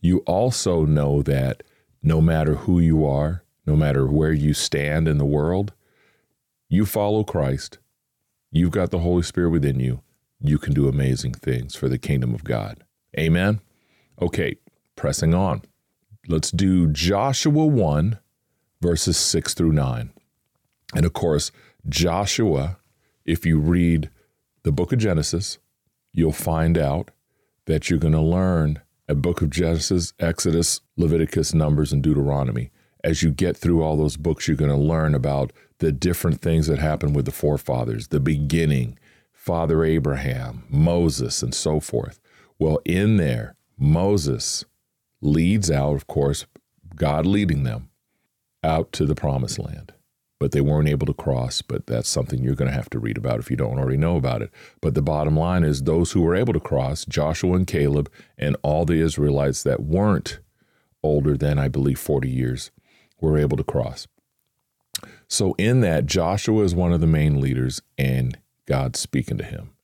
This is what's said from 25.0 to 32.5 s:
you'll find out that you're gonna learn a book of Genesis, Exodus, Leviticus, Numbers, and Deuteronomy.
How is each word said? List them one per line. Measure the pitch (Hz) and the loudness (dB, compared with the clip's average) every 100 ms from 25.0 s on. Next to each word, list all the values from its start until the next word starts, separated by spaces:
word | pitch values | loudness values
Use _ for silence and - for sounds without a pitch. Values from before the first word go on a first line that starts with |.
| 110 82 73 85 98 - _ _ _ _ _ | 2 0 0 -4 -6 -10 _ _ _ _ _
you'll | - 82 | 0 0
find | 71 - 80 82 85 | 0 -2 0 2 2
out | 71 69 - _ _ _ _ _ | 2 -2 -6 _ _ _ _ _
that | - 78 - | -2 -2 0
you're | 85 | 0
gonna | 80 78 | 2 2
learn | 78 90 92 87 76 76 _ _ - | 2 2 2 2 0 -2 _ _ -4
a | |
book | 73 69 85 | -2 -2 -2
of | 80 | -2
Genesis, | 71 85 82 - 92 85 - | 0 0 0 0 -2 -2 -4
Exodus, | 82 82 90 82 82 - _ - | -2 -2 0 0 0 -4 _ -2
Leviticus, | 85 82 80 - 76 | 2 2 2 0 0
Numbers, | 82 76 73 71 | 2 2 2 0
and | 71 | 0
Deuteronomy. | 69 73 71 69 65 | 2 2 2 0 -2